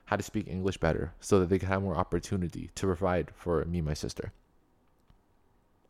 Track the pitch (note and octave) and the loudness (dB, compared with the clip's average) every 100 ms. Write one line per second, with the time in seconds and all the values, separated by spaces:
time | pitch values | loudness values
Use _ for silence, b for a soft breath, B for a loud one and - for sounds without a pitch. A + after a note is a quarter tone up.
0 | - G#2 - G#2+ - F#2 F#2+ - D#2+ - | -4 -4 -2 -4 -4 -2 -2 2 0 0
1 | - - - G2 F2 F#2+ F#2+ F#2+ G2 D#2+ | -4 -8 4 4 6 2 2 0 0 -2
2 | F#2 F2 - G2 E2+ - E2+ - G2 F2 | 0 -2 -2 -4 -4 -6 -12 -2 0 2
3 | F#2 F2+ D2+ - F2 D#2+ D#2+ F2 D2+ D2 | 2 2 0 -6 0 0 2 0 0 -2
4 | - - - - _ _ _ _ _ _ | -4 -6 -10 -12 _ _ _ _ _ _
5 | _ _ _ _ _ _ _ _ | _ _ _ _ _ _ _ _